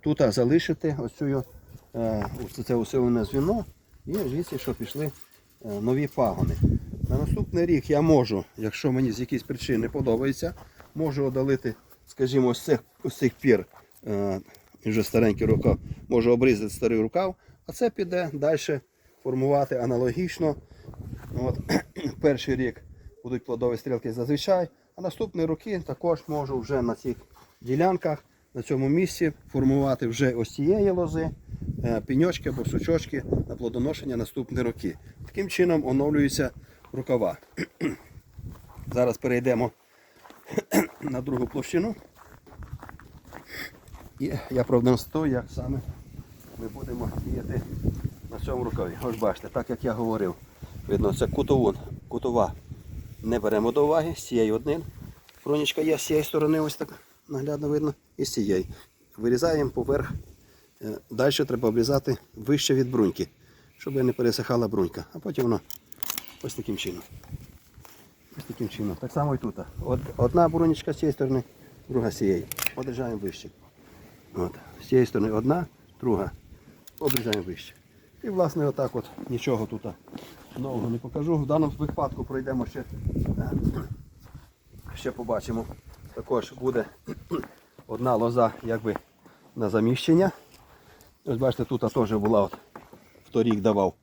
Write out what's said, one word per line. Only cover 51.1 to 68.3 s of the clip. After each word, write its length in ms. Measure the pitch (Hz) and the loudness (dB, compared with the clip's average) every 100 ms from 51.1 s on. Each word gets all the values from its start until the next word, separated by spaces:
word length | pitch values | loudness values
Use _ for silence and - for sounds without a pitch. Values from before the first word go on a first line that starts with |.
це 120 | - 110 | 2 0
кутову, 480 | - 139 139 113 95 - - - | 0 2 4 4 2 -8 -14 -8
кутова 440 | 120 127 117 95 - - - - - - - | -4 0 2 2 0 -14 -16 -12 -14 -14 -10
не 160 | 110 117 | -2 0
беремо 340 | 104 104 110 | 2 2 2
до 120 | 139 | 4
уваги, 300 | 147 160 160 160 | 4 4 2 -4
з 100 | - | -2
цієї 260 | 120 110 | 2 2
однин. 300 | 110 143 160 165 - - - _ - | 2 0 -4 -4 -14 -18 -18 _ -14
Бронічка 360 | - 147 147 - | -2 0 0 0
є 180 | 156 151 | 2 2
з 40 | |
цієї 220 | - 156 | 2 0
сторони, 360 | 147 156 151 156 | 2 2 2 2
ось 160 | 156 - | 0 -4
так 180 | 151 - - _ _ | -10 -12 -20 _ _
наглядно 400 | 143 143 147 147 | -6 -4 -2 0
видно, 260 | 147 151 143 _ - | 0 0 -4 _ -6
і 80 | |
з 80 | - | -4
цієї. 340 | - 101 92 92 - - _ _ - | -2 2 2 0 -8 -18 _ _ -4
Вирізаємо 540 | 113 123 165 156 135 | 2 2 4 2 0
поверх. 420 | - 120 139 - - - - _ _ _ _ | -2 0 0 0 -6 -12 -20 _ _ _ _
Е, 160 | 107 107 _ | -10 -10 _
далі 220 | 110 135 | 2 2
треба 360 | 139 135 123 120 | 4 0 2 2
обрізати 480 | 113 117 139 135 123 - | 4 4 2 2 -4 -4
вище 400 | - 110 147 - | -12 0 0 4
від 160 | 135 127 | 2 4
бруньки, 380 | 127 101 - 92 _ - - _ _ | 4 2 2 -6 _ -20 -20 _ _
щоб 160 | - | -6
не 180 | 135 127 | 0 0
пересихала 560 | - 120 110 113 120 113 | 2 2 2 0 0 2
брунька. 360 | 104 87 - 82 | 2 0 -2 -10
А 60 | 170 | -10
потім 260 | 202 147 | -6 0
воно 160 | 123 107 - - _ - - - - - | 2 0 -2 -18 _ -18 -10 -10 -10 -12
ось 120 | 127 | -12
таким 220 | - 110 101 | -10 -6 -6
чином. 260 | - 90 - - - 92 - - _ - - - - _ _ | -6 -8 -12 -20 -16 -16 -16 -20 _ -20 -20 -20 -20 _ _